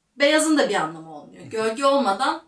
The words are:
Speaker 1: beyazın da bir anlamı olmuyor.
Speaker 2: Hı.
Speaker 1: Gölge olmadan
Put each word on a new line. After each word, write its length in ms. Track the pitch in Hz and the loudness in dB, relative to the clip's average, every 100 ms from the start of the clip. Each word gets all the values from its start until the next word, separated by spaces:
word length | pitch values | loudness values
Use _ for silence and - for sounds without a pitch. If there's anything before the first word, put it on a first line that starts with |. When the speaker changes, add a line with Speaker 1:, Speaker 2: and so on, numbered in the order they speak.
| _ - | _ 0
Speaker 1:
beyazın 420 | 277 311 311 294 | 2 4 2 2
da 100 | 220 | 2
bir 60 | |
anlamı 400 | 202 160 160 160 | 0 -4 -8 -16
olmuyor. 300 | 151 139 - | -18 -20 -20
Speaker 2:
Hı. 40 | - | -10
Speaker 1:
Gölge 360 | 220 220 226 | -4 -4 0
olmadan 580 | 277 277 214 196 277 330 | 2 2 2 0 -2 -4